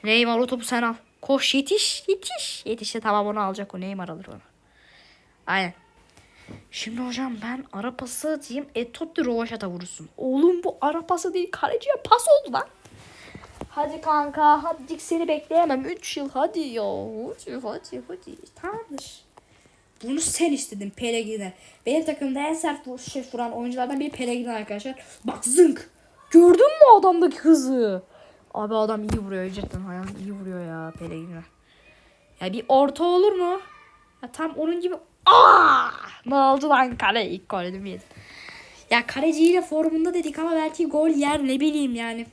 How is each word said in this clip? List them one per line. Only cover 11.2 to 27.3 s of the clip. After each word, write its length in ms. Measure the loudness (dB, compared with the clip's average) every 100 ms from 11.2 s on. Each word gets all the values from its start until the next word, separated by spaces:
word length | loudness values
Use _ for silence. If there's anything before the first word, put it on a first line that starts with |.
| -2
değil, 160 | -4 -6
kaleciye 440 | -4 -2 -2 -2 -2
pas 220 | -2 -6 2
oldu 240 | 0 0
lan. 140 | -8 -8 _ -20 -20 -20 -20 -20 -20 -20 -18 -12
Hadi 300 | -6 -6 -6
kanka, 640 | -2 -2 -2 2 4 4
hadi 360 | 0 -8 -10 -12
seni 280 | -4 -4 -2
bekleyemem. 560 | -4 0 2 2 0
Üç 320 | -4 -10 -10 -8
yıl 140 | -6
hadi 300 | -2 -2 -2
ya. 240 | -8 -6
Hadi, 760 | -6 -6 -8 -10 -12 -14 -12 -10
hadi, 400 | -10 -12 -12 -16 -14
hadi. 280 | -18 -18 -20 -20
Tamamdır. 680 | -14 -12 -10 -12 -16 -16 -20 _ _ _ _ _ _ _ _
Bunu 180 | -8 -4
sen 320 | -4 0 0
istedin 380 | 0 -6 -10 -12
Pellegrini. 640 | -8 -4 -4 -4 -8 -10 -12 -20 _ -2
Benim 180 | 0
takımda 360 | -2 -4 -4 -4
en 140 | -4
sert 320 | -2 -4 -4 -10
vur-, 240 | -14 -12
şey 140 | -12 -10
vuran 200 | -8 -6
oyunculardan 480 | -6 -6 -4 -4 -4
biri 100 | -6
Pellegrini 420 | -6 -6 -4 -6
arkadaşlar. 420 | -8 -8 -10 -10 -12 -18 -10
Bak 200 | -10 -6
zınk. 460 | 2 6 6 4 -10 _ _ _ _
Gördün 360 | 10 10 10 6
mü 320 | 10 10 12
adamdaki 400 | 8 4 2